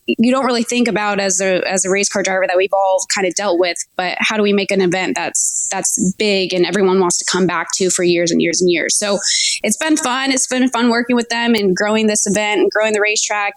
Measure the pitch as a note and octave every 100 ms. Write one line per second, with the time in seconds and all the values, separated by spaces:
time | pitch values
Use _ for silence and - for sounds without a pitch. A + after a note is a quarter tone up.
0 | - A#3 A#3 C4 C4 A#3+ A#3 B3 A3+ F#3+
1 | G#3 G3+ G3 F#3+ F#3+ F#3 - F#3+ F#3 G3
2 | G3+ G#3 F#3 F#3+ F#3 F3+ G3 G3 G3 F#3+
3 | - G#3 F#3 E3+ G3+ F3 F3+ E3+ - -
4 | F3+ - - A3 G#3 G3+ F#3+ G3 F#3 F#3
5 | F3+ F3 E3 - - - - F#3+ F3+ -
6 | F#3+ - G#3+ G3 F#3 F3+ F3 F#3+ F#3+ F#3+
7 | F3 - - F3+ F3+ E3+ E3+ - F#3 F3+
8 | F3 E3+ E3+ E3+ E3 E3 F3+ E3+ D3 -
9 | G3+ G3 - - - - - - D#4 D4+
10 | B3+ B3+ C4+ C4 - B3+ B3+ A#3 A#3+ A#3
11 | A#3+ B3 A#3 A#3 A#3 A3+ G3+ F3+ G#3 A3
12 | A3 G#3 - G3 G#3 G#3 G#3 G#3 A3 G#3+
13 | G#3 G#3+ - G#3 G3+